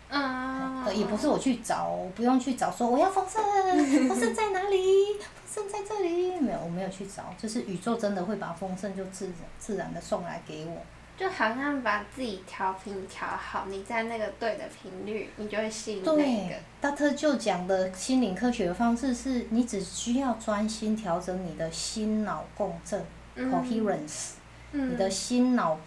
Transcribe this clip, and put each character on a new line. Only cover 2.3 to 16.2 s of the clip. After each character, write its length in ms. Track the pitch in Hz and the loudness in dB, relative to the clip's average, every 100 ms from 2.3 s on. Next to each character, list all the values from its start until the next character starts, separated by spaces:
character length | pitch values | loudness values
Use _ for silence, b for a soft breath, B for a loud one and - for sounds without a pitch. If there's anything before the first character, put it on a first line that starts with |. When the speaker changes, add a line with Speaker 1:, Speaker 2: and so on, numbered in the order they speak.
| 262 | 4
Speaker 2:
去 160 | 269 | 2
找 160 | 247 247 | 0 -2
说 160 | - 240 | 0 2
我 120 | 269 | 4
要 120 | 381 | 4
丰 160 | 381 381 | 2 0
盛， 160 | 440 | 0
Speaker 1:
<laughs> 640 | 403 403 381 302 277 269 254 | 2 4 4 4 6 6 6
Speaker 2:
丰 120 | 392 | 4
盛 140 | 466 | 2
在 160 | 440 427 | 2 0
哪 100 | 370 | 2
里？ 500 | 392 381 381 392 403 403 B - - | 2 4 6 6 6 0 B -16 -10
丰 180 | 427 | -6
盛 40 | 392 | -6
在 100 | 415 403 | -6 -4
这 160 | 415 | -2
里。 360 | 349 349 359 359 | 0 2 0 0
没 120 | 226 | 0
有， 60 | 165 | 0
我 60 | 170 | -4
没 140 | 175 | -4
有 60 | 190 | -4
去 180 | - 196 | -6 -10
找， 280 | - 175 - | -10 -12 -8
就 100 | 220 | -6
是 140 | 240 | -4
宇 140 | 214 175 | -4 -4
宙 180 | 233 226 | -2 0
真 180 | 202 | 0
的 100 | 190 | 0
会 120 | 180 196 | -2 -4
把 160 | 165 | -4
丰 240 | 170 190 185 | -6 -6 -6
盛 180 | 208 190 | -6 -6
就 80 | 190 | -8
自 200 | - 190 | -8 -8
然， 80 | 170 - - | -8 -12 -12
自 180 | - 190 | -6 -4
然 160 | 165 | -4
地 60 | 170 | -8
送 220 | - 190 | -4 -4
来 160 | 170 156 - | -4 -8 -10
给 200 | 156 160 | -10 -10
我。 100 | 170 - - - - | -10 -14 -18 -18 -6
Speaker 1:
就 140 | 381 | -4
好 240 | - 220 | 0 0
像 260 | 247 285 277 | 0 -2 0
把 220 | 220 208 208 | 0 -2 -4
自 60 | - | -6
己 220 | 240 190 - | -6 -6 -10
调 260 | - 190 | -4 -4
频 320 | 190 202 196 190 | -4 -8 -8 -8
调 200 | - 180 | -8 -6
好， 380 | 185 - 196 190 | -6 -6 -6 -6
你 140 | 196 | -8
在 180 | 196 233 | -4 -2
那 160 | 226 226 | -2 -2
个 100 | 202 - | -4 -2
对 200 | 233 - | -2 -2
的 60 | - | -6
频 380 | - 185 185 202 | -12 -12 -8 -6
率， 240 | 220 - - | -6 -6 -8
你 120 | 208 | -4
就 80 | 208 | -2
会 140 | 220 | -2
吸 220 | - 220 | -4 -6
引 100 | 196 | -2
那 80 | 247 | 4
个。 40 | |
Speaker 2:
对， 420 | 302 | 6